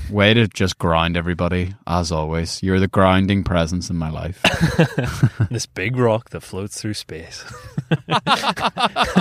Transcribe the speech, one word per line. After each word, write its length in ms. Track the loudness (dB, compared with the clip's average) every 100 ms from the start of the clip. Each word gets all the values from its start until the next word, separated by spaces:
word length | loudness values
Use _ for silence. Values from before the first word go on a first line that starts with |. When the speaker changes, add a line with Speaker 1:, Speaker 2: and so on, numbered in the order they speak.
| -4
Speaker 1:
way 240 | 2 6
to 140 | 6 4
just 280 | 2 -2 0
ground 360 | 2 2 2 0
everybody, 580 | -2 -2 0 0 -2 -6 -4
as 240 | -2 0
always. 500 | -2 -2 -2 -4 -4
You're 200 | 0 2
the 80 | 2
grounding 560 | 4 4 4 4 2 2
presence 440 | 0 0 -2 -4
in 60 | -4
my 140 | -4
life. 320 | -6 -8 -2 -2 0 0 2 0 0 -4 0 0 0
<laughs> 100 | -2
Speaker 2:
This 160 | -2 -8
big 300 | -6 -4 0
rock 340 | 2 0 -4
that 100 | -14
floats 380 | -10 -8 -8 -8
through 120 | -8 -8
space. 480 | -10 -14 -14 -16 -16 -18 -12 -10 -4
<laughs> 0 | -4 -2 -2 0 0 -2 -2 -4 -2 -2 0 0 0